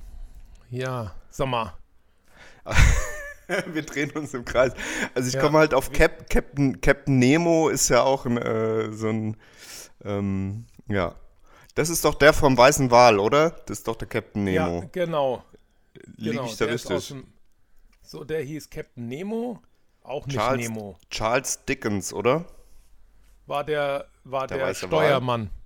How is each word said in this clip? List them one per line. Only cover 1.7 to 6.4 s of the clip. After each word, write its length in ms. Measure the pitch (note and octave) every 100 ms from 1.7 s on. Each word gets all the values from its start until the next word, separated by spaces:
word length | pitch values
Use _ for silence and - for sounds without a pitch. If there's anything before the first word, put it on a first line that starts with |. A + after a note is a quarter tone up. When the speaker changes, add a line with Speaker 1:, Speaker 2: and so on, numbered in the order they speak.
| - - _ _ _ _ - - -
Speaker 2:
<laughs> 100 | - - - - - D5+ D5 - - F#3+ F3+
Wir 160 | D#3
drehen 280 | C#3+ C#3 D3
uns 200 | D#3 C#3+
im 100 | B2+
Kreis. 280 | A#2 A#2 C3 - - - A3
Also 140 | C3 B2+
ich 60 |
Speaker 1:
Ja. 60 | C3+
Speaker 2:
komme 160 | D3 D#3
halt 140 | D#3
auf 180 | B2+ -
Cap-, 360 | C#3 D#3 - -
Captain, 500 | A#3